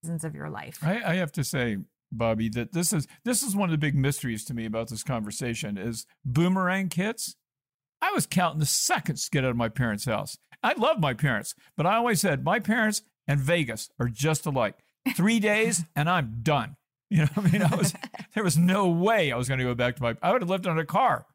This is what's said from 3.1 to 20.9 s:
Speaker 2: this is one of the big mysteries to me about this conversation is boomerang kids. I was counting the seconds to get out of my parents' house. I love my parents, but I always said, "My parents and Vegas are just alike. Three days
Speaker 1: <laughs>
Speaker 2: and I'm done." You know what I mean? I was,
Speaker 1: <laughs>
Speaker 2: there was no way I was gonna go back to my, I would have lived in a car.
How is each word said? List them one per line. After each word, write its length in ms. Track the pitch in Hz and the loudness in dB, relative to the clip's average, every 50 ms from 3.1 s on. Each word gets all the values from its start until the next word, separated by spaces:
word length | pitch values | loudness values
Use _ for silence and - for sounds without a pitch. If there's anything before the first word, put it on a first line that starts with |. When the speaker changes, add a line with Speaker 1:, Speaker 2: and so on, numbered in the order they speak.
| - - _ | -10 -10 _
Speaker 2:
this 200 | 233 247 - - | -2 -2 -2 0
is 120 | 262 196 | -2 0
one 140 | 202 208 180 | 0 0 0
of 20 | |
the 60 | 160 156 | 0 0
big 160 | 147 151 143 | 0 2 2
mysteries 520 | 143 131 139 143 - - 131 113 107 - | 2 2 2 0 -2 -4 -6 -6 -6 -6
to 100 | - 135 | -8 -8
me 100 | 117 113 | -6 -6
about 240 | 113 107 113 113 113 | -4 -4 -4 -4 -4
this 140 | 113 110 - | -6 -10 -6
conversation 760 | - 135 117 107 104 101 - 135 120 117 110 - 107 101 101 | -4 -4 -4 -4 -6 -6 -6 -6 -6 -4 -6 -6 -6 -6 -6
is 300 | 92 117 117 117 - _ _ _ _ | -6 -6 -6 -8 -12 _ _ _ _
boomerang 640 | 131 123 139 170 180 185 190 185 180 185 190 196 180 | -2 2 2 4 4 4 2 2 0 0 0 -2 -2
kids. 460 | - 170 185 214 233 - - - - _ _ _ _ _ _ _ _ _ _ _ _ _ | -2 -2 -2 -2 -4 -6 -8 -10 -10 _ _ _ _ _ _ _ _ _ _ _ _ _
I 80 | - 370 403 | -4 -2 0
was 120 | 349 - | 0 -2
counting 340 | - - 180 180 170 156 156 | 0 0 0 0 2 0 0
the 40 | 156 | -2
seconds 600 | 139 - - - - 370 - - - 151 - - | 0 0 0 0 0 0 0 0 -4 -6 -6 -6
to 40 | - | -2
get 140 | - 143 131 | -2 0 0
out 60 | 131 | 0
of 60 | 123 117 | 0 0
my 120 | 120 113 | -2 -2
parents' 360 | 107 - 127 117 107 101 - | 0 0 -2 0 0 -2 -2
house. 340 | 127 113 104 107 107 - - _ _ - - - | -2 -2 -2 -4 -6 -12 -16 _ _ -20 -4 -2
I 100 | - - | -2 0
love 260 | - 220 277 320 254 | 2 2 2 2 2
my 140 | 160 143 127 | 2 0 0
parents, 400 | 107 - 143 123 104 101 - - _ _ _ _ - | 0 0 0 0 0 -2 -6 -12 _ _ _ _ -2
but 80 | - | 0
I 120 | 175 202 226 | 2 2 2
always 220 | 240 240 226 156 | 2 2 2 2
said, 240 | - 202 151 135 127 | 2 2 0 0 0
"My 160 | 147 185 233 | 0 0 0
parents 440 | 202 - 220 247 220 214 208 - - _ _ _ _ - | 0 0 0 2 2 0 0 -2 -6 _ _ _ _ -2
and 120 | 143 143 | 0 0
Vegas 520 | 135 139 170 175 156 117 117 107 - - _ _ | 2 2 2 2 2 0 -4 -8 -8 -14 _ _
are 100 | 120 120 | -4 -4
just 380 | 113 107 139 156 156 147 - 160 | -2 0 0 2 2 2 0 -2
alike. 300 | 143 139 117 101 - _ _ _ _ _ _ 262 - | 0 2 0 0 -2 _ _ _ _ _ _ -4 0
Three 240 | - 170 208 226 233 | 2 4 4 4 4
days 460 | 202 214 208 214 220 226 233 165 170 - | 4 4 2 2 2 2 0 -2 -4 -4
Speaker 1:
<laughs> 60 | _ | _
Speaker 2:
and 140 | - 147 160 | -2 0 2
I'm 300 | 180 180 147 113 110 117 | 2 0 0 -2 -4 -4
done." 360 | 113 160 151 143 113 - - - _ _ _ _ _ _ | 0 2 2 2 0 -2 -8 -16 _ _ _ _ _ _
You 80 | 208 156 147 | 2 4 4
know 40 | 147 - | 4 2
what 100 | - 208 | 2 2
I 40 | 175 | 2
mean? 100 | 165 208 | 4 4
I 140 | 190 156 - | 4 2 2
was, 180 | - - - - - - 247 _ | 2 2 0 -2 -4 -12 -14 _
Speaker 1:
<laughs> 200 | - - - _ | -16 -18 -8 _
Speaker 2:
there 100 | 214 214 | -2 0
was 140 | 185 135 151 | 2 4 4
no 300 | 170 175 185 208 202 185 | 4 4 4 4 4 2
way 420 | 170 165 180 208 226 220 175 143 | 2 4 4 4 4 4 4 2
I 60 | 123 120 | 2 0
was 100 | 123 120 | -2 0
gonna 160 | 139 131 127 | 0 0 0
go 120 | 127 123 | 0 0
back 220 | 120 123 123 123 - | 2 2 0 0 0
to 40 | |
my, 140 | 123 117 113 - - | -2 -2 -2 0 0
I 80 | - | 2
would 100 | 202 254 | 2 2
have 80 | 208 170 | 2 0
lived 160 | 185 190 180 | -2 -2 0
in 140 | 190 165 160 | -2 -2 -2
a 60 | 165 | -2
car. 420 | 147 | 0